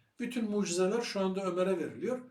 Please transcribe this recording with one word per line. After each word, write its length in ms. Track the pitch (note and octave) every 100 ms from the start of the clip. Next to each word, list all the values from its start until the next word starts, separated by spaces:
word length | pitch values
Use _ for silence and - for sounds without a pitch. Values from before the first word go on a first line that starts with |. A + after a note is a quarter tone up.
| _ -
bütün 300 | A#3+ B3 G#3+
mucizeler 500 | G#3 F3+ F3 F#3 A#3
şu 200 | A#3 G3+
anda 220 | F#3+ F#3+
Ömer'e 360 | F#3+ F3 F#3 F3+
veriliyor. 420 | D3 A#2 F#3+ B3 -